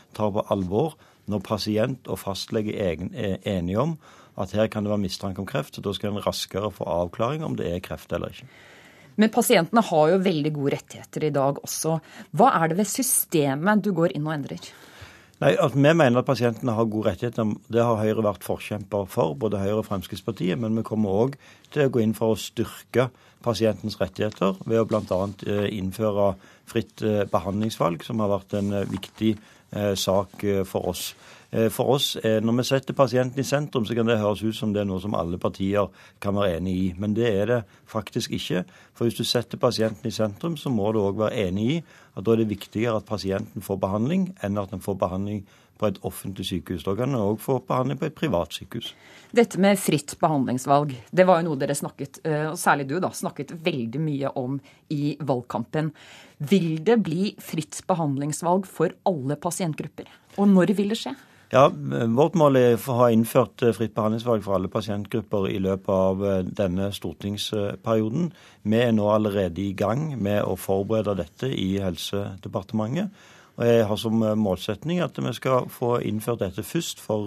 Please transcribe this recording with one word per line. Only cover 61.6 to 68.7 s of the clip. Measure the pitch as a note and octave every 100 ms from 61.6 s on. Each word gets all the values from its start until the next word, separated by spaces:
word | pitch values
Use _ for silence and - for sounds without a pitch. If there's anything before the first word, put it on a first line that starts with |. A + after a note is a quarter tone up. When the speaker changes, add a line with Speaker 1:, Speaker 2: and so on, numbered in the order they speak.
| D3
Speaker 1:
vårt | D#3+ C#3 C3+ A#2 A#2 D#3+
mål | E3 D3 C3
er | B2 A#2
å | -
ha | A#2+ B2
innført, | A2+ A2+ C3+ A2 -
eh, | A#2+
fritt | G#2 A2
behandlingsvalg | A#2 G#2+ A2+ A#2+ A2
for | G2
alle | F#2+ F#2
pasientgrupper | A2+ G#2 G#2 G2+ A#2 G#2 G#2 F#2+
i | G#2
løpet | F#2+ F#2+ -
av, | F#2+ F#2+ F#2+
eh, | G2+ F#2+
denne | F#2 - G2 F2+ G2
stortingsperioden. | G2 A2 - G2+ G2+ - G#2+ G2+ - A2+ A2+ A2 A#2+ F3 - - -
Vi | G#2